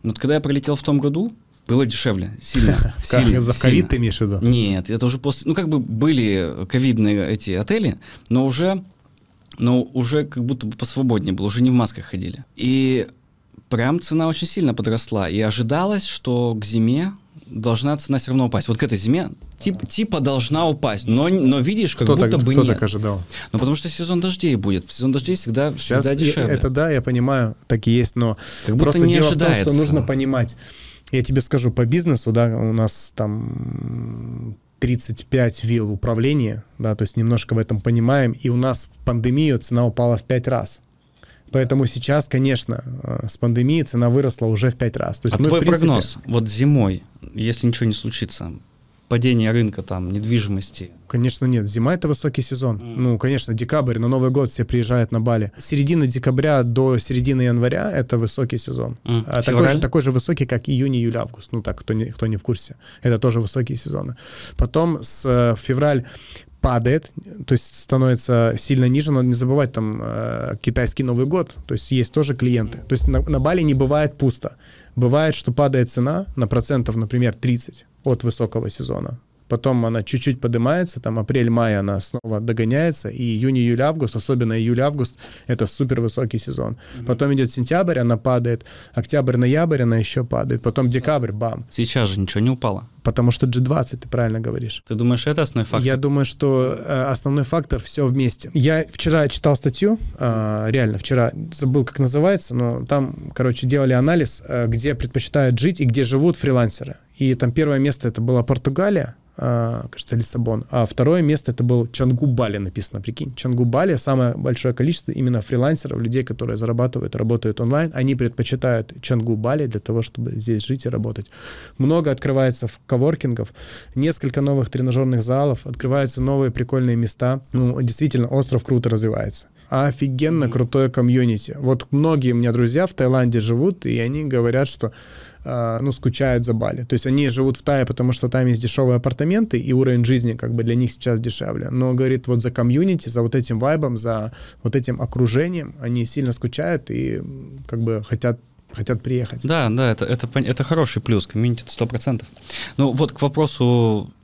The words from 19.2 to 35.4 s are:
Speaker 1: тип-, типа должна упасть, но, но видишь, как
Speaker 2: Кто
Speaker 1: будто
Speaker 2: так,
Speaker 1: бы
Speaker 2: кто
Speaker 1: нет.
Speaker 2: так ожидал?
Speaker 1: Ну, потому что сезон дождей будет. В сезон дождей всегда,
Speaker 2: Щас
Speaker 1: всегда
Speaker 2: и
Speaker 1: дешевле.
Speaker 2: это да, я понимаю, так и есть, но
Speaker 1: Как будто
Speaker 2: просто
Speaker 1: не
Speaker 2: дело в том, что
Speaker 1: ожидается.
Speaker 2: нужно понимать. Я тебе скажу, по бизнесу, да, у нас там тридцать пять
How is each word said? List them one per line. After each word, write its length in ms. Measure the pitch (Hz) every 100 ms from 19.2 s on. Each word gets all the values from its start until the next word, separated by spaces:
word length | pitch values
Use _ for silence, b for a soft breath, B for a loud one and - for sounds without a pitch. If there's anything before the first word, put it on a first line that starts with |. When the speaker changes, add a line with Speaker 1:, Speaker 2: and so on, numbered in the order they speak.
| - - - -
Speaker 1:
тип-, 260 | 202 185 -
типа 320 | - 226 180
должна 480 | 131 135 120 151 165
упасть, 400 | 151 135 101 -
но, 220 | 117 160
но 300 | 190 131 139
видишь, 360 | 131 214 185 -
как 100 | 120
Speaker 2:
Кто 80 | 143
Speaker 1:
будто 160 | 117
Speaker 2:
так, 120 | 123
Speaker 1:
бы 80 | 123
Speaker 2:
кто 80 | 135
Speaker 1:
нет. 100 | 120
Speaker 2:
так 100 | 98
ожидал? 380 | 107 101 107 98 87 B B
Speaker 1:
Ну, 60 | 113
потому 160 | 127 151
что 120 | 170
сезон 300 | - 170 180
дождей 360 | 185 180 170 120
будет. 300 | 98 95 -
В 40 |
сезон 180 | - 127
дождей 240 | 135 127 180
всегда, 360 | - 113 147 -
Speaker 2:
Щас 280 | - 127 135
Speaker 1:
всегда 80 |
Speaker 2:
и 40 | 139
Speaker 1:
дешевле. 360 | 156 151 123
Speaker 2:
это 160 | 135 135
да, 200 | 131 160
я 100 | 139
понимаю, 540 | 131 123 123 135 113 - _
так 200 | 113 107
и 40 |
есть, 240 | 117 117 -
но 220 | 117 104 B B -
Speaker 1:
Как 100 | 113
будто 80 | 151
Speaker 2:
просто 200 | 156 170
Speaker 1:
не 60 |
Speaker 2:
дело 160 | 175 156
в 40 |
том, 40 | 143
что 80 | 170
Speaker 1:
ожидается. 220 | - 175 143
Speaker 2:
нужно 200 | 147 151
понимать. 560 | 131 135 135 131 117 - B B B B -
Я 100 | 131
тебе 180 | 123 135
скажу, 300 | - 139 120
по 140 | 120 117
бизнесу, 460 | 165 170 127 -
да, 140 | 113 117 113
у 140 | 113
нас 400 | 113 110 - - -
там 1400 | 107 107 113 - - - 120 120 113 113 117 120 117 107 _ _
тридцать 460 | 120 123 - 113 -
пять 380 | 131